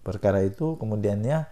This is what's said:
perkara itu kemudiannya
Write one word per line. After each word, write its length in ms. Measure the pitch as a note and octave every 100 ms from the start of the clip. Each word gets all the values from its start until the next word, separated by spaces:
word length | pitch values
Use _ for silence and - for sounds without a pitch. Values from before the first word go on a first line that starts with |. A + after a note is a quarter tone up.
perkara 400 | - G2 G#2 G2
itu 320 | G2 G2 D#3+ D#3+
kemudiannya 720 | A2 G#2+ G2+ G2+ A2+ D#3 D#3